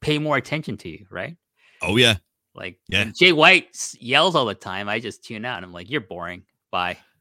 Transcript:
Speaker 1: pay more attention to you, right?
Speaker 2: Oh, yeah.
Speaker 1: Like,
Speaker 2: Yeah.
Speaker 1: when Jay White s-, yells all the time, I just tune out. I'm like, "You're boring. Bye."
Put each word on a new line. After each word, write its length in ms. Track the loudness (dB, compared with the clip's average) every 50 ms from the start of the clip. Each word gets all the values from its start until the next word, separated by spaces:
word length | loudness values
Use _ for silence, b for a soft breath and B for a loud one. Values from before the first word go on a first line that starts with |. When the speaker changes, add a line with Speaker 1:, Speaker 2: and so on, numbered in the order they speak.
Speaker 1:
pay 180 | -4 -2 -2 0
more 180 | 0 0 0 0
attention 400 | -2 -2 -6 -6 -6 -8 -10 -12
to 120 | -12 -14
you, 160 | -16 -16 -18 _
right? 260 | -12 -10 -10 -10 -12 -16 _ _ _ b b b b b
Speaker 2:
Oh, 160 | b 0 2 4
yeah. 180 | 4 4 4 2 _ _ _ _ _ _ _
Speaker 1:
Like, 240 | -14 -14 -14 -14 _ _ -4
Speaker 2:
Yeah. 180 | -2 -2 -2
Speaker 1:
when 80 | -2 0
Jay 180 | 4 4 6 6
White 360 | 8 8 6 6 6 2 -2 -12
s-, 220 | -12 -12 -12 -12 -12
yells 360 | -4 0 2 4 4 4 4
all 100 | 2 2
the 100 | 0 -2
time, 320 | -4 -8 -10 -8 -8 -6 -4
I 120 | -4 -4
just 240 | -6 -8 -12 -12 -14
tune 200 | -14 -12 -10 -8
out. 180 | -8 -8 -10 -10
I'm 80 | -14 -16
like, 160 | -16 -10 -8
"You're 120 | -6 -6
boring. 420 | -6 -8 -10 -10 -10 -10 -12 -14 -18 _ _ _ _ _
Bye." 260 | -4 -4 -4 -4 -6 -8 _ _ _ _